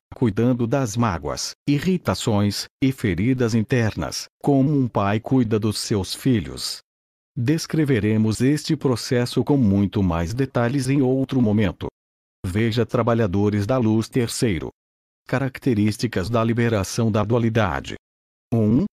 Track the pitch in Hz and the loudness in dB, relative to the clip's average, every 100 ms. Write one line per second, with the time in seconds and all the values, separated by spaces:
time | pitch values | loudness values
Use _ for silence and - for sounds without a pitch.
0 | - - 120 101 120 123 117 139 123 113 | -10 -2 -2 2 0 0 0 -2 -2 -2
1 | 117 82 71 62 - - - 143 180 185 | -2 -2 -6 -8 -8 -8 -2 0 0 -2
2 | - 95 - 101 101 - - - 131 131 | -2 -2 0 0 0 -2 -10 -2 -2 0
3 | 104 85 117 127 117 113 104 127 110 - | -2 0 0 0 0 0 0 0 0 -2
4 | 69 - - _ - 139 135 143 123 113 | -6 -8 -12 _ 0 2 4 2 0 0
5 | 101 110 - 131 113 110 107 - - 107 | 0 0 0 0 2 0 0 -4 -2 -2
6 | 92 - 135 117 71 64 - - _ _ | -2 -4 0 0 -2 -8 -10 -10 _ _
7 | _ _ _ - 120 160 - 156 143 117 | _ _ _ -4 -2 -2 -2 -2 2 2
8 | 107 110 110 107 127 147 - 151 139 117 | 2 2 2 2 2 0 -2 -2 0 -2
9 | - 123 123 135 120 143 107 98 98 104 | 0 -2 0 -2 2 2 4 4 2 0
10 | 95 82 85 123 131 127 120 143 127 139 | 0 0 -2 -2 -2 0 0 0 0 0
11 | 127 135 135 135 107 104 98 - 71 - | 2 0 0 0 2 2 0 -2 -10 -14
12 | _ _ _ _ 98 101 117 113 110 120 | _ _ _ _ -4 0 0 0 0 0
13 | 117 117 107 98 104 104 101 131 110 110 | 2 2 2 2 2 0 0 0 2 2
14 | 107 131 117 - 120 80 62 - _ _ | 0 -2 -2 -2 -2 -2 -6 -14 _ _
15 | _ _ - 127 135 - 139 104 107 104 | _ _ -6 -4 -4 -4 0 2 2 0
16 | 110 98 90 117 117 117 117 107 92 - | -4 -2 -2 0 0 0 0 0 -2 -2
17 | 113 107 104 120 113 113 98 67 - 52 | 0 0 0 0 2 0 0 -2 -8 -14
18 | _ _ _ _ - 117 107 123 208 | _ _ _ _ -4 0 4 2 0